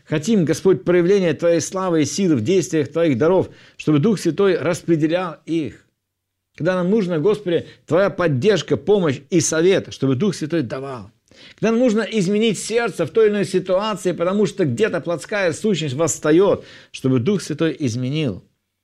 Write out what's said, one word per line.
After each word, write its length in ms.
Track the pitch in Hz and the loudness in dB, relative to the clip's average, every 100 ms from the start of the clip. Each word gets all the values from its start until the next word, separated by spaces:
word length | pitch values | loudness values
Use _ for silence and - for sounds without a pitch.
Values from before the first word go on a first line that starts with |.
| - | -6
хотим, 400 | 156 214 214 151 | -4 2 2 2
Господь, 380 | 151 190 185 | 2 2 2
проявления 500 | 180 175 175 202 175 | 2 2 4 2 2
Твоей 260 | 143 170 170 | 0 2 0
славы 400 | - 185 185 160 | -2 -4 0 0
и 60 | 131 | 0
силы 300 | - 190 131 | 0 0 0
в 40 | |
действиях 500 | 110 190 151 160 135 | 2 0 0 -2 -2
Твоих 280 | 165 170 117 | 0 0 2
даров, 320 | 170 185 - - - _ | 2 2 0 -8 -20 _
чтобы 220 | - 151 | 0 2
Дух 200 | 202 190 | 2 0
Святой 380 | 175 147 196 170 | -2 0 0 0
распределял 800 | 151 175 - 165 156 175 180 147 | -2 -4 -2 0 0 -2 -4 -10
их. 400 | - 165 127 - _ _ _ _ _ _ _ - | -6 -6 -6 -12 _ _ _ _ _ _ _ -6
Когда 200 | 160 185 | -2 0
нам 140 | 175 | 0
нужна, 280 | 220 180 165 | 0 0 0
Господи, 480 | 180 208 180 160 - - | 0 -2 -2 -4 -4 -18
Твоя 260 | - 165 196 | -2 0 0
поддержка, 680 | 170 170 127 196 185 - 143 | 0 -2 2 2 0 0 -4
помощь 440 | 190 208 160 123 - | 2 2 2 -2 -2
и 120 | 175 | 0
совет, 520 | - 160 180 170 - | 0 2 2 2 -2
чтобы 220 | - 135 | -4 -2
Дух 200 | 131 202 | 0 -2
Святой 280 | - 151 165 | -2 -4 -4
давал. 480 | 117 143 135 226 190 _ _ _ - - | -4 -8 -10 -12 -16 _ _ _ -20 -4
Когда 160 | 208 | 0
нам 80 | 226 | 2
нужно 200 | 254 208 | 2 2
изменить 580 | 190 220 180 208 226 180 | 0 -2 0 2 0 -2
сердце 480 | - 233 233 - 165 | -2 -2 -2 -4 -2
в 40 | |
той 160 | 226 214 | 4 4
или 60 | |
иной 120 | 208 | 2
ситуации, 680 | 180 185 185 185 214 202 185 | -2 -2 0 0 0 -4 -4
потому 340 | 165 175 202 196 | -2 -2 0 0
что 180 | - | 0
где-то 360 | 156 113 220 170 | -2 0 0 -2
плотская 520 | 170 160 - 208 180 | -4 -6 -4 -2 -2
сущность 420 | 143 220 165 151 | 0 -2 0 -2
восстаёт, 720 | 131 160 - 151 165 196 131 - - - | -2 -2 0 2 4 4 2 -4 -20 -20
чтобы 280 | - 131 131 | -4 0 2
Дух 240 | 139 202 | 2 -2
Святой 340 | - 151 165 - | -4 -2 -2 -2
изменил. 640 | 135 117 127 156 139 87 _ _ _ _ | -4 -4 -4 -4 -4 -6 _ _ _ _